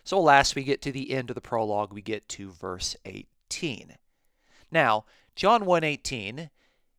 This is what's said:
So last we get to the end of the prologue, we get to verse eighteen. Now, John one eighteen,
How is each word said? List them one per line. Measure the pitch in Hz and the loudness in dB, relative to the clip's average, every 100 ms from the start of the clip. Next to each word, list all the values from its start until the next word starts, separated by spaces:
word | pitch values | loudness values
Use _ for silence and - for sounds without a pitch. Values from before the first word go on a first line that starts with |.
So | - 190 | -4 2
last | 156 139 139 | 6 6 6
we | 139 | 0
get | 135 139 | -2 -2
to | 143 | -2
the | 135 131 | -8 -4
end | 131 123 | -6 -6
of | |
the | 120 | -8
prologue, | - 117 107 104 104 | -4 -2 -2 -2 -4
we | 101 | -8
get | 101 107 - | -8 -8 -8
to | - 98 | -14 -14
verse | 87 95 92 - - | -12 -10 -8 -8 -10
eighteen. | 98 98 - _ - - 165 110 - - _ _ _ _ _ _ - | -14 -16 -18 _ -14 -8 -6 -8 -14 -20 _ _ _ _ _ _ -2
Now, | 165 127 110 - _ _ | 2 4 2 -2 _ _
John | - 190 233 | 0 4 4
one | 190 175 | 4 2
eighteen, | 156 143 - 127 98 127 165 _ _ _ _ | 2 -4 -6 -8 -8 -10 -14 _ _ _ _